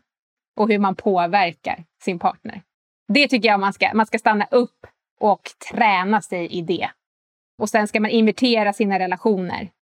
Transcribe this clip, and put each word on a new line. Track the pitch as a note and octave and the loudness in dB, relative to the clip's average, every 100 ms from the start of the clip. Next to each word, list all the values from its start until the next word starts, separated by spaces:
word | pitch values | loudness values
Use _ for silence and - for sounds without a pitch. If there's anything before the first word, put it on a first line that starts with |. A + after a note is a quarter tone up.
| _ _ _ _ _ - | _ _ _ _ _ -2
Och | G#3+ | 0
hur | G#3 | 2
man | G3+ F#3 | 2 0
påverkar | G#3 F#3 E3+ G3+ F3 E3 - - E3 _ | 0 0 2 2 0 -2 -8 -8 -12 _
sin | - F3 | -8 -4
partner. | F#3 - - G3 - _ _ _ - | -4 -4 -10 -16 -20 _ _ _ -2
Det | G#3+ C#4+ | 0 2
tycker | B3 G#3+ | 2 2
jag | G3+ | 2
man | G3 | 0
ska, | - - | -2 -2
man | G#3+ A3 | 0 0
ska | A3 | 0
stanna | - G#3+ G#3 | 0 0 2
upp | B3 A#3+ _ - _ _ _ | 0 0 _ -20 _ _ _
och | G#3+ F#3+ - - - | 0 0 -4 -20 -10
träna | G3+ A3 F#3+ F#3 G#3+ | 0 2 2 0 -2
sig | - F#3 E3+ | -2 -8 -6
i | F3+ | -8
det. | E3 E3+ G#2 - _ _ _ _ _ - | -4 -4 -6 -12 _ _ _ _ _ -8
Och | G#3+ | -2
sen | A3 G#3 | -2 0
ska | A3+ | -2
man | G#3+ | 0
invertera | A#3 A3 G3+ B3+ A3+ G#3 | 2 2 2 0 2 0
sina | G3+ G#3 F#3+ | 0 -2 -2
relationer. | F#3 F#3 A#3 G3 F3+ F3+ F3+ - _ | -2 -2 0 -2 -4 -8 -12 -16 _